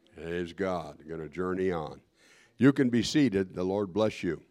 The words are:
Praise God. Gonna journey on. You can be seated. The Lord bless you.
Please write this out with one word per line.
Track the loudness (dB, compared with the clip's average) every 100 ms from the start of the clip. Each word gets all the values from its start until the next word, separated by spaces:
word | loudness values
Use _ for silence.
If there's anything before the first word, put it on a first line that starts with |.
| _
Praise | -12 -6 -4 -4
God. | -4 -2 -2 -6 -14 -12
Gonna | -10 -8
journey | -4 -2 0 0
on. | 0 -4 -12 _ _ _ -20 _ 4
You | 4
can | 6 4
be | 2
seated. | 2 2 4 2 0
The | -2
Lord | -2 -2 -2
bless | 0 0 0
you. | -4 -4 -10